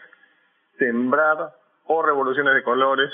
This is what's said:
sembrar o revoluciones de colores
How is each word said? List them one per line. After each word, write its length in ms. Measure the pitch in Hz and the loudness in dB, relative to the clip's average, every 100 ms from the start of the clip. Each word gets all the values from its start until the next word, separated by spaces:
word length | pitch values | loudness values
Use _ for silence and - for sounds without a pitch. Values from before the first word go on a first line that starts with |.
| - _ _ _ _ _ _ - | -20 _ _ _ _ _ _ -4
sembrar 760 | 127 117 127 143 156 156 160 - _ _ | -2 -2 0 2 2 0 -6 -14 _ _
o 180 | - 160 | -4 0
revoluciones 520 | 156 143 131 131 139 | 0 0 0 0 0
de 100 | 135 | 0
colores 480 | 120 127 135 135 143 | 0 0 0 0 -2